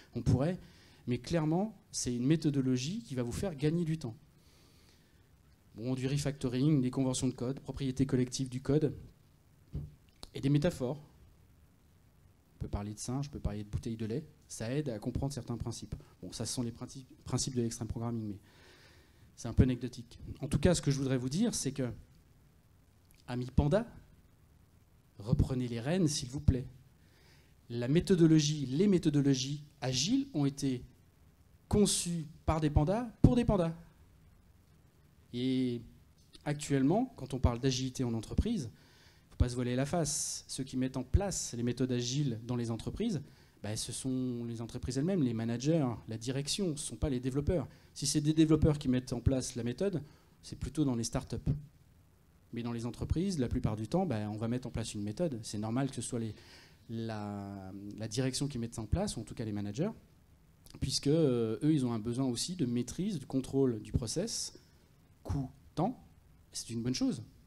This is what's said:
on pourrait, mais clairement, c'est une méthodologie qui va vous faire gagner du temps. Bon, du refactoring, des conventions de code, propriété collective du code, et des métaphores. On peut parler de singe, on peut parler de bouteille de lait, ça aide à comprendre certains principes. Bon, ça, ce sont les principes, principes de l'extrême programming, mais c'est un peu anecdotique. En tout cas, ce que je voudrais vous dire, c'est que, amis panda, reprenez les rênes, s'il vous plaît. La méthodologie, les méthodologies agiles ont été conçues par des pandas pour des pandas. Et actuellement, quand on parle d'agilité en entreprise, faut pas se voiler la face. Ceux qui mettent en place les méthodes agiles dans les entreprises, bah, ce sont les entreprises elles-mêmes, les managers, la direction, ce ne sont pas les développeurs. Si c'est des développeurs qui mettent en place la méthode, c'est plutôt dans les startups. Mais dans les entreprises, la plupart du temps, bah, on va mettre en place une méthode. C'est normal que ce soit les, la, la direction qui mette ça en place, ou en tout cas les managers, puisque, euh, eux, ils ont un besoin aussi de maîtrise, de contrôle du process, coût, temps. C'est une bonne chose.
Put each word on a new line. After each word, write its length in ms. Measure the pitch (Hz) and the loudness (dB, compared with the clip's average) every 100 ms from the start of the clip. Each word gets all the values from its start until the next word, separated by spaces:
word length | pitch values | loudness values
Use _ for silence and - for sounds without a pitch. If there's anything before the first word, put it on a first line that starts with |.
| - | -10
on 80 | 120 | -4
pourrait, 360 | - 123 156 185 - - - - - | 2 4 2 -2 -8 -20 -20 -12 -4
mais 120 | 123 | -4
clairement, 600 | - 165 156 170 220 - - | -2 0 2 2 0 -6 -12
c'est 240 | - 135 | -6 -4
une 120 | 120 127 | 0 2
méthodologie 760 | 160 156 139 127 127 135 220 | 4 2 2 2 2 0 -6
qui 120 | - | -6
va 80 | 123 | -4
vous 100 | 120 | -4
faire 220 | - 196 | -2 -4
gagner 300 | 143 151 170 | 0 0 2
du 140 | 160 160 | 0 -2
temps. 160 | 117 110 _ _ - - - - - - _ - _ _ - _ _ | -4 -10 _ _ -20 -20 -20 -20 -20 -20 _ -20 _ _ -20 _ _
Bon, 200 | 101 123 | -8 -4
du 120 | 127 131 | -2 0
refactoring, 760 | 143 143 143 131 127 147 147 | 0 -2 -2 -2 2 4 4
des 100 | 123 | 2
conventions 360 | 135 131 123 127 | 0 0 2 0
de 80 | |
code, 260 | 127 123 139 | -2 -4 -6
propriété 460 | - - 135 127 135 | -8 -6 -2 0 2
collective 420 | 127 123 - 131 | 2 2 -2 -4
du 120 | 127 | -4
code, 340 | - 151 151 - - - - _ _ _ - - - - _ - - | 2 4 2 -2 -14 -20 -20 _ _ _ -12 -10 -10 -16 _ -20 -14
et 60 | - | -2
des 80 | 139 | 2
métaphores. 520 | 147 175 165 127 147 - - - - - - - _ _ _ _ _ - _ _ - | 4 4 0 -4 -4 -10 -20 -20 -20 -20 -20 -20 _ _ _ _ _ -20 _ _ -8
On 20 | |
peut 80 | 107 | -6
parler 240 | 101 104 | -4 -6
de 60 | 107 | -6
singe, 300 | - 131 143 | -4 -4 -4
on 40 | |
peut 80 | 104 | -4
parler 240 | 104 104 | -4 -4
de 40 | 104 | -6
bouteille 280 | - 117 113 | -6 -4 -4
de 80 | |
lait, 220 | 107 127 160 - - | -4 -4 -6 -16 -14
ça 240 | - 113 | -8 -4
aide 200 | 139 147 | -2 -2
à 80 | 107 | -4
comprendre 340 | 127 - 139 | -4 -2 -2
certains 240 | 131 113 117 | -4 -6 -6
principes. 380 | 117 110 104 - - - | -6 -8 -10 -12 -14 -16
Bon, 80 | 90 | -12
ça, 140 | - | -8
ce 80 | 113 | -6
sont 100 | - | -4
les 100 | 117 | -4
principes, 360 | 117 123 135 127 - | -6 -12 -14 -18 -18
principes 320 | - 127 - 123 | -4 -2 -2 0
de 60 | |
l'extrême 260 | 117 - 110 | -2 -2 -6
programming, 400 | 117 117 117 104 | -4 -4 -4 -6
mais 100 | 101 - - - - - - - - - | -8 -14 -20 -20 -20 -20 -20 -20 -20 -20
c'est 140 | - 117 | -12 -2
un 60 | |
peu 80 | 117 | 4
anecdotique. 580 | 131 120 123 - - - - - | 4 4 -4 -8 -16 -14 -14 -8
En 80 | 139 | 0
tout 100 | 151 | 4
cas, 160 | 180 | 6
ce 80 | 160 | 4
que 80 | 143 | 2
je 80 | 139 | 0
voudrais 180 | 135 131 | 2 0
vous 140 | 127 | 0
dire, 240 | 160 233 | 0 0
c'est 180 | - 135 | 0 -4
que, 180 | 135 123 104 - - - - - _ _ _ _ _ _ - - | -2 -4 -6 -14 -20 -20 -20 -20 _ _ _ _ _ _ -18 -6
amis 240 | 123 123 - | -4 -2 2
panda, 300 | 147 202 233 - - - - _ _ - _ - _ _ _ - | 4 4 0 -12 -20 -20 -20 _ _ -20 _ -20 _ _ _ -8
reprenez 500 | 104 143 - 127 123 | 0 4 4 2 -2
les 120 | 117 | -2
rênes, 280 | 127 185 151 | 0 2 2
s'il 200 | 147 120 | 2 -4
vous 120 | 147 | -2
plaît. 260 | - 127 - - - _ - _ - - - _ - | 4 4 2 -12 -20 _ -20 _ -20 -20 -20 _ -8
La 180 | 120 120 | -4 2
méthodologie, 800 | 160 180 180 165 156 147 151 123 | 4 6 8 8 8 6 0 -2
les 200 | 139 208 | 2 4
méthodologies 800 | 175 165 143 139 131 131 147 - - | 4 4 4 4 4 2 -6 -8 -6
agiles 480 | 131 127 165 269 277 | -2 0 2 2 0
ont 100 | 151 | 0
été 400 | 139 139 139 127 - - - _ - _ _ - - | 0 0 -2 -2 -6 -20 -20 _ -20 _ _ -20 0
conçues 580 | 208 196 - 175 170 143 - | 4 4 2 -2 -4 -6 -8
par 160 | - 160 | 0 2
des 80 | 151 | 4
pandas 360 | 151 151 214 240 - | 4 4 2 -2 6
pour 140 | - 247 | 8 8
des 80 | |
pandas. 300 | 226 202 165 165 - - - - - - - - _ - - _ _ _ - | 4 2 2 -2 -14 -20 -20 -20 -20 -20 -20 -20 _ -20 -20 _ _ _ -12
Et 480 | 120 131 131 127 120 - - - _ _ - | -4 -2 0 0 -2 -8 -20 -20 _ _ -10
actuellement, 720 | 147 147 - 139 135 208 254 - | -6 -4 0 2 4 4 0 -6
quand 160 | 127 | -8
on 60 | 127 | -6
parle 220 | 127 117 | -4 -2
d'agilité 420 | 135 127 131 127 | 0 0 -4 -4
en 100 | 120 | -2
entreprise, 560 | 113 - 117 214 220 117 - - - - - _ | -2 -4 -2 -2 -2 -6 -12 -20 -20 -20 -20 _
faut 80 | - | 0
pas 120 | 123 | 0
se 60 | |
voiler 220 | 123 123 123 | 2 -2 0
la 100 | 143 | 0
face. 580 | 175 143 - - - - | 0 0 -2 -6 -8 -10
Ceux 160 | - | -8
qui 120 | 131 127 | -6 -2
mettent 200 | 131 131 | -2 -4
en 80 | |
place 500 | 131 - 196 160 - | 2 2 2 -4 -6
les 80 | 117 | -2
méthodes 300 | 120 120 127 | -2 0 0
agiles 480 | 123 120 139 147 110 | 0 0 0 -2 -2
dans 120 | 117 123 | -4 -2
les 160 | 117 | -2
entreprises, 500 | 113 120 - 233 160 - - - - | -4 -6 -4 -2 -2 -6 -18 -20 -12
bah, 140 | 101 110 | -8 -6
ce 160 | - | -6
sont 520 | - 131 127 127 120 117 | -6 -4 -2 -2 -4 -6
les 140 | 113 | -6
entreprises 380 | 113 120 - 127 | -8 -8 -4 -2
elles-mêmes, 240 | 165 196 | 0 2
les 120 | 127 | 2
managers, 520 | 113 113 117 139 165 127 107 - | 0 -2 0 2 4 2 -2 -8
la 100 | 110 | -8
direction, 460 | 113 135 147 - | -4 -4 -2 -2
ce 60 | 185 | -2
ne 60 | 147 | -2
sont 200 | - 110 | -6 -4
pas 140 | 156 | -2
les 100 | 123 | 0
développeurs. 480 | 127 139 147 175 - - - | -2 -2 0 0 0 -10 -18
Si 120 | - 147 | -6 0
c'est 160 | 151 | 2
des 100 | 147 | 2
développeurs 460 | 156 156 156 160 147 | 6 6 8 6 4
qui 100 | 131 | 2
mettent 240 | 127 127 | 2 0
en 80 | 120 | 2
place 340 | 123 131 - | 4 2 0
la 80 | 120 | -4
méthode, 400 | 120 123 202 165 - - - - | -4 0 0 -2 -6 -18 -20 -20
c'est 160 | - - | -14 -8
plutôt 260 | - - | -4 0
dans 120 | 143 117 | 2 2
les 80 | |
startups. 320 | 113 135 - 113 - 147 - - - - - _ _ - - | 0 -2 -4 -4 0 -2 -4 -20 -20 -20 -20 _ _ -20 -12
Mais 120 | 117 | -6
dans 80 | 120 | -4
les 140 | 117 117 | -4 -4
entreprises, 520 | - - 156 196 165 | -4 0 0 0 0
la 100 | 117 | 0
plupart 280 | 127 117 107 | 2 0 0
du 100 | 110 | 0
temps, 200 | 175 185 | 0 0
bah, 220 | 107 104 | 0 -2
on 60 | 110 | -2
va 120 | 113 | -2
mettre 180 | 123 127 | -2 -4
en 40 | |
place 220 | 120 107 | -6 -6
une 80 | 107 | -4
méthode. 360 | 104 107 175 113 | -4 -2 -2 -4
C'est 160 | 113 104 | -6 -4
normal 320 | 110 120 135 | -2 0 -2
que 40 | |
ce 80 | 120 | -4
soit 160 | 113 120 | -6 -4
les, 160 | 113 107 - - - - - | -6 -8 -18 -20 -20 -20 -10
la, 840 | 113 113 107 104 101 98 101 95 98 101 - | -8 -6 -6 -6 -8 -8 -10 -12 -12 -12 -10
la 120 | 110 | -6
direction 400 | 110 131 131 143 | -2 -2 0 -4
qui 100 | 123 | -4
mette 160 | 117 | -6
ça 80 | - | -6
en 40 | 107 | -2
place, 300 | 170 202 123 | 0 0 -4
ou 40 | |
en 40 | |
tout 100 | - | -8
cas 100 | - | -6
les 80 | 110 | -4
managers, 380 | 104 101 107 202 226 - - - - _ - - - | -4 -4 -2 -4 -4 -18 -20 -20 -20 _ -20 -18 -6
puisque, 260 | 135 - 139 | -4 0 2
euh, 520 | 165 147 120 113 110 | 4 4 4 2 2
eux, 100 | 151 | 4
ils 140 | 156 127 | 4 2
ont 60 | |
un 80 | 117 | 0
besoin 240 | 113 120 | -2 0
aussi 320 | 131 117 - 180 | 0 0 -4 -2
de 100 | 123 | 0
maîtrise, 540 | 120 117 - 196 185 | 0 -2 -4 -4 -4
de 40 | - | -4
contrôle 540 | 135 - 135 135 110 | -4 0 2 2 2
du 120 | 104 | 2
process, 640 | - 113 156 226 - - - - - _ _ _ - | 0 2 -2 -2 -4 -8 -12 -20 -20 _ _ _ -14
coût, 280 | - 143 127 - - | -4 -4 -4 -10 -10
temps. 280 | - 202 262 - - - - - | -2 -2 -2 -12 -20 -20 -20 -14
C'est 200 | - - | -12 -6
une 120 | 117 | -4
bonne 120 | 117 | -2
chose. 280 | 135 262 127 101 - | 0 0 -2 -6 -18